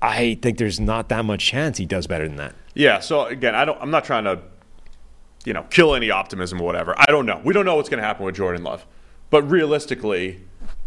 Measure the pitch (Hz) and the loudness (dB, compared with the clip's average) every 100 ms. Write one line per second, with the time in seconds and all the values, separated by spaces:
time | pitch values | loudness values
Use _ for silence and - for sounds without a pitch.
0 | 113 113 120 110 123 107 110 90 110 113 | 0 2 2 2 0 2 0 0 0 0
1 | 110 113 110 101 - 135 156 117 87 95 | 0 0 0 0 0 0 -2 -2 -2 -2
2 | 82 85 78 71 69 - - - 143 98 | -2 -2 -4 -6 -10 -12 -8 4 6 6
3 | - 151 120 123 120 110 147 - 139 156 | 2 0 0 0 2 4 2 0 0 0
4 | - 120 104 87 - - - - - - | 2 0 0 -2 -6 -20 -20 -20 -18 -18
5 | - - - - - 90 - - 160 135 | -20 -20 -20 -12 -6 -6 -2 0 0 0
6 | 110 95 95 95 90 90 85 87 85 - | -2 -2 -4 -8 -8 -6 -4 -4 -4 2
7 | 143 147 117 92 123 196 185 156 139 131 | 4 4 0 -2 0 2 2 0 0 -4
8 | 107 101 95 92 92 87 82 - - - | -4 -4 -6 -2 -2 -2 -6 -10 -12 -20
9 | - - - 151 143 175 156 147 147 123 | -20 -20 4 4 6 4 4 0 -2 -4
10 | 107 92 92 92 - - - - | -2 -2 -2 -8 -16 -10 -6 -4